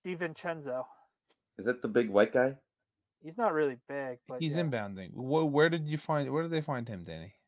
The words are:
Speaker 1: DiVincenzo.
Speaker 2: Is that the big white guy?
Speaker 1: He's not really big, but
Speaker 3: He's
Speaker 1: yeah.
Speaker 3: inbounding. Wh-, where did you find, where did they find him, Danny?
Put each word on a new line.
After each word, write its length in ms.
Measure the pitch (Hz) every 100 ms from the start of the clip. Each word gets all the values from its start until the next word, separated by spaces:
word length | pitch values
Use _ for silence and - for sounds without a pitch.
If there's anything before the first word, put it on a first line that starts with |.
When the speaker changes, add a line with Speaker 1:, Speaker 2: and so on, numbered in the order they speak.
| 185
Speaker 1:
DiVincenzo. 760 | 170 170 156 180 160 139 127 - - _ _ _ _ _ -
Speaker 2:
Is 80 | 110
that 160 | 123
the 60 | 117
big 220 | 117 110
white 240 | 101 110
guy? 220 | 127 127 139 _ _ _ _ _ _
Speaker 1:
He's 160 | 151 185
not 160 | 220
really 240 | 156 147 120 -
big, 300 | 139 135 120 -
but 140 | 127
Speaker 3:
He's 120 | 160 156
Speaker 1:
yeah. 80 |
Speaker 3:
inbounding. 480 | 165 120 101 95 92
Wh-, 360 | 104 131 156 156
where 180 | 143 160
did 180 | 170 151
you 100 | 151
find, 320 | - 151 135
where 120 | 143
did 80 | 165
they 100 | 160
find 260 | 151 131 117
him, 160 | 98 82
Danny? 280 | 80 90 _